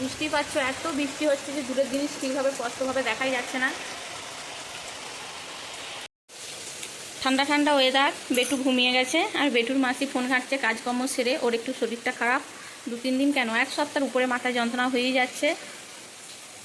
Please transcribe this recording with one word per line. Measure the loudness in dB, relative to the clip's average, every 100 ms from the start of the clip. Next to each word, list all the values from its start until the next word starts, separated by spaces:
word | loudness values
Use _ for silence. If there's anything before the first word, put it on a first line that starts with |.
বুঝতেই | -2 -2 0 0
পারছো | 0 0 0
এত | -2 -2 -2
বৃষ্টি | -2 0 2
হচ্ছে | 2 0 -6
যে | -2
দূরের | 0 2
জিনিস | 0 -2 -2
ঠিকভাবে | -2 0 0 0
স্পষ্টভাবে | -4 -2 -2 0 0
দেখাই | 0 0 0
যাচ্ছে | -2 -2
না। | -2 -2 -10 -10 -10 -12 -12 -12 -12 -12 -12 -12 -12 -12 -12 -12 -12 -12 -12 -12 -12 -12 -10 -12 -14 _ _ -16 -12 -10 -10 -10 -10 -10 -12 -2
ঠান্ডা | 2 2 4
ঠান্ডা | 4 6 6
ওয়েদার, | 6 6 4 2 0 2
বেটু | 2 2
ঘুমিয়ে | 4 4 4 4
গেছে | 4 2 2 2
আর | 4 4
বেটুর | 2 2 2
মাসি | 2 0
ফোন | 0 2
ঘাঁটছে | 0 2 0 0
কাজকর্ম | 0 -2 0 0
সেরে। | 0 0 2 2
ওর | 0
একটু | -2 -2
শরীরটা | -2 -2 -4 0
খারাপ, | 2 0 -2 -14 -14 -10 -8
দু | -4
তিন | 0 4
দিন | 4 4
কেন, | 2 2
এক | 0 0
সপ্তাহের | 0 2 2
উপরে | 2 2
মাথায় | 2 0 0
যন্ত্রণা | 0 2 2
হয়েই | 2 2 2
যাচ্ছে। | 2 2 0 0 -6 -14 -16 -16 -18 -18 -16 -16 -16 -18